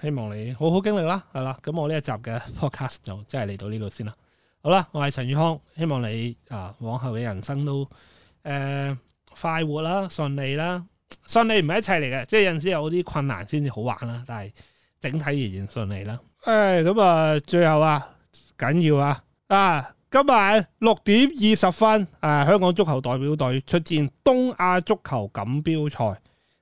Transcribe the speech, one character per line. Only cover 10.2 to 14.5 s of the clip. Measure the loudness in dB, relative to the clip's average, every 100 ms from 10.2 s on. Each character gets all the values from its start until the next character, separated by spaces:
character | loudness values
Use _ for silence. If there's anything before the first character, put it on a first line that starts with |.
| -6 -4
利 | -4 -4
啦。 | -4 -6 -10 _ -20 -20 0
順 | 2 4
利 | 2
唔 | 2
係 | 0
一 |
切 | 0 0
嚟 | 0 -4
嘅， | 0
即 | 2
係 |
有 | 2
陣 | 2
時 | -2
有 | -2 -2
啲 | -2 -2
困 | -2 -2
難 | -4 -4
先 | -2
至 | -2
好 | -4
玩 | -6 -6 -8
啦， | -10 -10
但 | -12
係 | -12